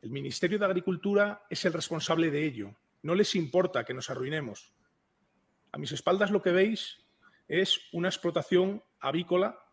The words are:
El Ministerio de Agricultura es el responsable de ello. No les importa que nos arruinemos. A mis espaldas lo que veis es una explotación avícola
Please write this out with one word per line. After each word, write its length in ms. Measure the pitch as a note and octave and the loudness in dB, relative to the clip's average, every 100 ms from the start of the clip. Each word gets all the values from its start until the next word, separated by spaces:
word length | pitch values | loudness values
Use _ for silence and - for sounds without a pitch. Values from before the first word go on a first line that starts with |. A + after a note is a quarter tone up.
El 80 | A2+ | -8
Ministerio 480 | C#3 C#3 A2+ F3+ G#3 | -8 -6 -2 0 2
de 60 | |
Agricultura 800 | G3 F3+ F3 F3+ G3+ G3+ G#3 G#3 _ | 0 0 0 -2 2 4 2 0 _
es 160 | F3 F#3 | -2 -2
el 80 | |
responsable 560 | E3 - D#3+ - E3 E3 | -2 -4 -4 0 2 2
de 160 | C#3+ D#3 | 2 -2
ello. 280 | A#2+ G2+ G#2+ _ _ | -4 -10 -12 _ _
No 120 | D3 | -2
les 200 | F3+ G#3 | 2 2
importa 500 | G3 D#3 F3 F3+ C3+ | 2 2 2 2 0
que 80 | A2+ | -4
nos 160 | B2+ - | -8 -8
arruinemos. 640 | B2+ C3 D#3 C3 G2+ - _ _ _ _ _ _ _ _ _ _ | -6 -4 -4 -6 -12 -18 _ _ _ _ _ _ _ _ _ _
A 60 | - | -10
mis 160 | D3 | -8
espaldas 380 | D3 - F#3+ G3 | -4 0 2 2
lo 100 | G#3 | 2
que 120 | F#3 | 2
veis 440 | F3 G3+ A3+ - - _ _ _ _ _ | 4 2 0 -6 -14 _ _ _ _ _
es 320 | D#3 F#3+ - - | -2 2 0 -2
una 160 | E3+ F3+ | -2 -2
explotación 760 | - F3 E3 - F3+ F#3 G#3 _ _ | 0 -2 -2 2 4 4 -2 _ _
avícola 640 | C3+ D#3 F3 F3+ G3+ - _ | -2 -2 0 2 2 -4 _